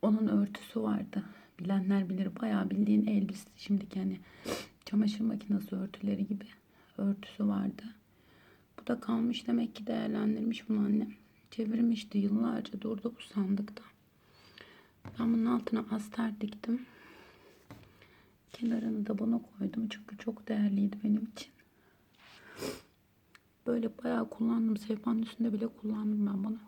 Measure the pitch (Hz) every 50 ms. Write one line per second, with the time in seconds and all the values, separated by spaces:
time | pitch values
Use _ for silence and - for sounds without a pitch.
0 | - 214 214 220 220 208 208 208 202 202 - - - - - 226 220 214 208 208
1 | 202 - - 202 202 - - - - - _ - 175 175 196 196 185 185 196 196
2 | 196 175 190 185 196 196 - - - 220 208 202 190 190 196 190 214 208 - -
3 | 208 214 214 - - - - - - - - - - - 202 196 - - - 196
4 | 190 190 190 180 - - - - - - - - - - - _ - - - 208
5 | 214 208 214 - 220 226 214 208 - - 208 196 196 - 196 190 190 202 - -
6 | - 202 202 196 196 - 214 196 - - - - _ _ _ - - - _ -
7 | 202 196 202 202 202 - - - 208 208 202 196 196 196 - - - 226 226 -
8 | _ _ _ _ _ - - - - - - - - _ _ - - - 240 240
9 | - - 226 226 226 240 240 - - - 233 233 233 226 - - 214 220 226 226
10 | 220 220 220 214 214 214 214 220 214 226 226 - - - 220 214 208 202 208 214
11 | 214 214 - - - - _ _ _ - - - 226 214 226 226 233 233 233 214
12 | - - - 208 196 202 202 214 233 233 233 226 220 - - 196 202 220 226 202
13 | - 233 233 - - - - 208 196 190 202 196 208 208 - - - - - _
14 | _ _ _ _ _ _ - - - - - - - - - - - _ _ _
15 | _ - - - 233 233 233 233 226 226 247 240 226 - 226 220 220 214 214 220
16 | 208 214 - - 233 226 208 - 214 208 208 - - - 233 254 254 - - -
17 | - - - - - - - - - - - - - _ - - - - - -
18 | - - - - - - _ _ _ _ - - 233 233 226 226 220 226 220 214
19 | 208 214 214 202 214 220 233 233 - - - 196 196 196 - 226 226 208 - -
20 | - - 208 202 - 226 220 - - - 220 214 208 208 196 196 202 202 202 208
21 | - 214 208 214 220 226 - - - - - _ - _ _ _ _ _ _ _
22 | _ _ _ _ - - - - - - - - - - - - - _ _ _
23 | _ _ _ _ _ _ _ - _ _ _ _ _ - 240 240 226 220 - -
24 | 240 240 240 233 226 220 - - 226 233 233 233 226 220 220 208 - - 220 214
25 | - 240 233 226 226 226 - - 226 233 208 214 220 226 - - - 214 214 214
26 | 214 214 214 214 208 202 202 196 196 214 220 226 214